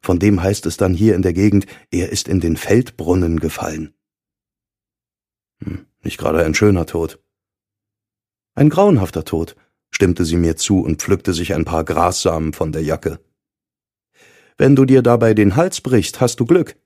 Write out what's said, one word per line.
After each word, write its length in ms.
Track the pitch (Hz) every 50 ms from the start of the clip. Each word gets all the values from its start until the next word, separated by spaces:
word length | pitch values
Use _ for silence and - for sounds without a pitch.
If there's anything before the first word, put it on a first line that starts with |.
Von 160 | - - 90
dem 240 | 87 92 107 101 87
heißt 240 | 87 95 101 - -
es 120 | 80 -
dann 160 | - 98 92 90
hier 200 | 82 107 110 98
in 60 | 87
der 120 | 92 92 82
Gegend, 320 | 92 101 107 98 101 95 - - - _ _
er 180 | - 87 90 -
ist 200 | - - - -
in 100 | 95 92
den 160 | 85 82 82
Feldbrunnen 840 | - - - - 120 123 - _ - 80 82 90 92 90 82 82 80
gefallen." 540 | 80 80 - - - 78 78 80 80 78 _ _ _ _ _ _ _ _ _ _ _ _ _ _ _ _ _ _ _ _ _ _ _ _ _ _ _ _ _ _ _ _ _ _
"Hm, 240 | - - 87 - - _ _ _ _
nicht 140 | - -
gerade 260 | - 76 76 78 82 82
ein 100 | 78 80
schöner 300 | - 107 104 98 87 82
Tod." 340 | - - 82 82 80 - _ _ _ _ _ _ _ _ _ _ _ _ _ _ _ _ _ _ _ _ _ _ _ _ _ _ _ _
"Ein 140 | 127 143 151
grauenhafter 560 | 147 175 202 208 180 117 95 - - 80 78
Tod", 300 | - - 80 82 - - _ _ _ _ _ _ _
stimmte 320 | - - 101 90 85 - 90
sie 140 | 78 85
mir 180 | 87 85 82 80
zu 260 | - - - 101 92
und 200 | 82 - - -
pflückte 320 | - - 101 87 - - 90
sich 200 | 80 87 - 95
ein 120 | 78 82
paar 180 | 78 82 80 80
Grassamen 720 | - 80 80 85 92 90 - - 85 85 80 80 78 -
von 180 | - 85 78
der 120 | 78 80 80
Jacke. 360 | 76 78 76 - 82 80 - _ _ _ _ _ _ _ _ _ _ _ _ _ _ _ _ _ _ _ _ _ _ _ _ _ _ _
"Wenn 180 | _ 143 135 143
du 80 | 135 135
dir 160 | 127 135 131
dabei 320 | 120 120 120 117 117 113 110
den 240 | 107 104 101 92
Hals 240 | 139 175 185 - -
brichst, 400 | - 131 127 110 - - - -
hast 180 | 131 120 - -
du 60 | -
Glück. 320 | 117 170 185 160 - - _ _